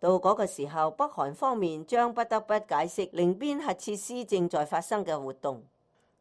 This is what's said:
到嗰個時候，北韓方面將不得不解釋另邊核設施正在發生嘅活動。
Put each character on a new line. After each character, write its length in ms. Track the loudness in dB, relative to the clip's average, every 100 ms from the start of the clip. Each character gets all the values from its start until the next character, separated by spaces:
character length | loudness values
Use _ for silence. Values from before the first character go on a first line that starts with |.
到 180 | 2 4
嗰 160 | 4
個 100 | 2
時 220 | 0 -2 -6
候， 240 | 0 0
北 140 | 2 -2
韓 260 | 0 -4
方 240 | 0 0 2
面 300 | 0 -2 0
將 260 | 2 2
不 120 | 2
得 160 | 0 0
不 120 | 2
解 340 | -2 0 0 0
釋 200 | -2 -4
另 260 | 2 2 2
邊 260 | -2 -2
核 80 | -2
設 240 | -4 -4 -6
施 280 | -6 -8
正 240 | -2 0 2
在 160 | 0
發 160 | 0 -2
生 240 | -2 -2
嘅 120 | -2 -4
活 140 | -4
動。 300 | -4 -4 -4 -10 _ _ _ _ _